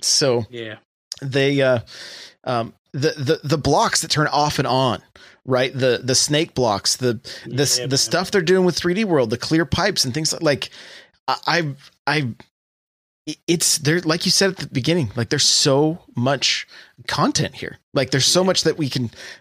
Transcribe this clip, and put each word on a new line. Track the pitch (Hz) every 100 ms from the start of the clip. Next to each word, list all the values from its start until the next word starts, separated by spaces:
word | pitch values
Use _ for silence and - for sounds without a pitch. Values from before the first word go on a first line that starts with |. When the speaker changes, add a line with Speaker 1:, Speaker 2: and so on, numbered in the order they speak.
Speaker 1:
So | - - 143 120 107
Speaker 2:
Yeah. | 120 113 107 _ _ _ -
Speaker 1:
they, | 139 139 139 143
uh, | 131 123 - - - - - _
um, | - 123 117 - _
the, | 143 151
the, | - 131 160
the | 143 156
blocks | 135 165 226 -
that | 160
turn | - 151
off | 143 147 -
and | 127
on, | 131 131 98 - - - -
right? | - 127 131
The, | 135 131 117
the | 127
snake | 131 - 147 165
blocks, | - 120 98 - -
the, | 123 110 - -
the | - 127
s-, | 143 123
Speaker 2:
Yeah, | 127
Speaker 1:
the |
Speaker 2:
man. | 135
Speaker 1:
stuff | - 170 185
they're | 202
doing | 160 185
with | 180
three | - 175
D | 180
World, | 220 156 113
the | 117
clear | - 160 165
pipes | - 135 - 131
and |
things | 135 160
like, | -
like, | 160 135 - - - - - _ -
I, | 127 -
I, | 160 156 135 - _ -
I, | 151 127 - - _ _ _ _ _ _ _ -
i-, | 147 -
it's | 170 - -
there, | 139 175
like | 170 170
you | 185
said | - 196
at | 180
the | -
beginning, | 135 127 175 120
like, | 123 113
there's | 143
so | - - 147 135 156 170 - -
much | 127 139 - - - - - - -
content | - 214 302 101 -
here. | - - _
Like, | 139 131
there's | 139
so | - 180
Speaker 2:
Yeah. | 185
Speaker 1:
much | 175
that | 160 151
we | 139
can, | 131 117 - - -